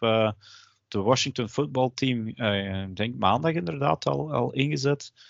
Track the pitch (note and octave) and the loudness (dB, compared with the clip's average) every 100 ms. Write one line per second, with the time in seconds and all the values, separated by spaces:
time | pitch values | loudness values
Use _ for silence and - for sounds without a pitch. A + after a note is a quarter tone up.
0 | A#2 A2 A2 G#2 - - - _ - G#2+ | 2 4 2 0 -10 -20 -20 _ -8 -2
1 | G2 B2+ C#3 C3+ A2+ - D3 C3+ B2+ - | 2 2 0 -4 -4 -2 -2 0 0 0
2 | C3 B2 A2 A#2 A2+ G2+ G2 F#2+ F#2+ F#2 | -2 -2 -4 -2 0 0 0 -4 -4 -4
3 | A2 B2 G2+ A#2 D#3+ E3 F3 D3+ C#3+ D#3 | -4 0 2 4 2 0 -2 -2 0 0
4 | - C#3 D3+ C3+ A#2+ C3 C#3 D3+ C3+ C#3+ | 0 -2 -2 -2 0 0 0 0 0 0
5 | - - - | -4 -20 -20